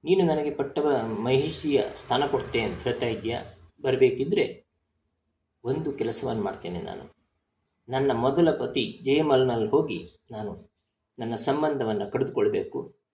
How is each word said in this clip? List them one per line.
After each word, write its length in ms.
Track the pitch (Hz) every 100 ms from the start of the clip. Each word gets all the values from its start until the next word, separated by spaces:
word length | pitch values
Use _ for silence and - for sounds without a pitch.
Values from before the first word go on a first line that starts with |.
ನೀನು 220 | 151 190 170
ನನಗೆ 300 | 151 147 143
ಪಟ್ಟ 240 | 139 - 147 131 113 107
ಮಹಿಷಿಯ 640 | 117 135 147 - 156 139 - -
ಸ್ಥಾನ 300 | - 123 143
ಕೊಡ್ತೆ 360 | 135 - 117
ಅಂತ 180 | 107 87
ಹೇಳ್ತಾ 260 | 127 - 120
ಇದ್ದೀಯ. 340 | 110 113 117 - - - _
ಬರ್ಬೇಕಿದ್ರೆ 840 | 131 127 131 120 139 196 - - _ _ _ _ _ _ _ _ _ _
ಒಂದು 280 | - 151 156
ಕೆಲಸವನ್ನು 520 | - 110 110 131 113
ಮಾಡ್ತೇನೆ 380 | 98 - - 87
ನಾನು. 340 | - - - _ _ _ _ _ _ _ -
ನನ್ನ 220 | 131 139
ಮೊದಲ 400 | 117 127 139 165
ಪತಿ 480 | 143 123 139 107 -
ಜಯಮಲ್ನಲ್ಲಿ 640 | 135 139 156 131 131 117 110
ಹೋಗಿ 400 | 151 - 87 - _ _
ನಾನು 440 | 110 104 90 - _ _ _ _ -
ನನ್ನ 160 | 113 117
ಸಂಬಂಧವನ್ನ 760 | - 143 156 139 113 104 101
ಕಡಿದುಕೊಳ್ಬೇಕು. 920 | - 131 - 104 95 87 - - _ _